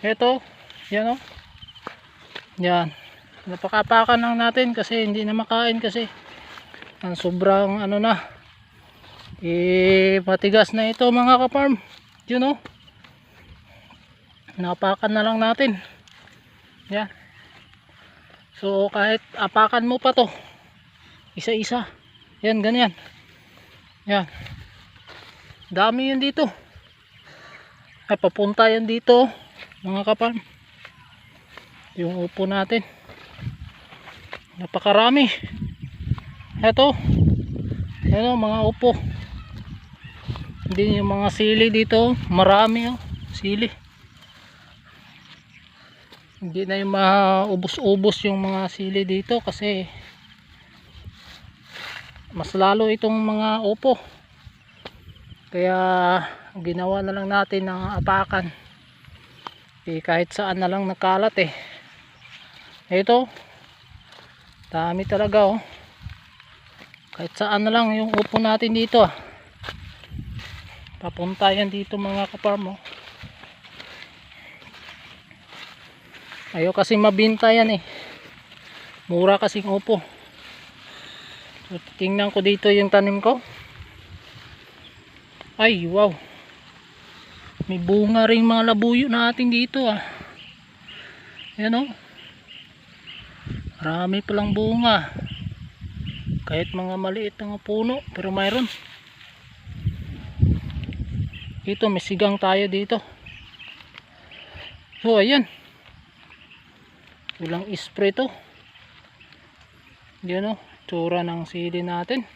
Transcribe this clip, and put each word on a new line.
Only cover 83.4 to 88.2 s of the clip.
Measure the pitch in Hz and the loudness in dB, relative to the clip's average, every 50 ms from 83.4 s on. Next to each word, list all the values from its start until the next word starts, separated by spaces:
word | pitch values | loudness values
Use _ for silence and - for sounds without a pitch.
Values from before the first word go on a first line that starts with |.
| - - - - - - - - - - - - - - - - - - - - - - - - - - - - - - - - - - - - - - - - - - - | -2 -14 -20 -20 -20 -20 -20 -20 -20 -20 -20 -20 -20 -20 -20 -20 -20 -20 -20 -20 -20 -20 -20 -20 -20 -20 -20 -20 -20 -20 -20 -20 -20 -20 -20 -20 -20 -20 -20 -20 -20 -20 -4
Ay, | - 220 226 226 180 170 170 | 2 4 4 4 2 -2 -2
wow. | 175 196 208 202 165 143 - - - - - - - - - - - - - - - - - - - - - - - - - - - - - - 185 | 2 4 4 4 2 -2 -14 -20 -20 -20 -20 -20 -20 -20 -20 -20 -20 -20 -20 -20 -20 -20 -20 -20 -20 -20 -20 -20 -20 -20 -20 -20 -12 -12 -8 -6 -6
May | 180 | -4
bunga | 175 175 196 208 208 208 220 226 | 0 2 2 4 4 4 4 4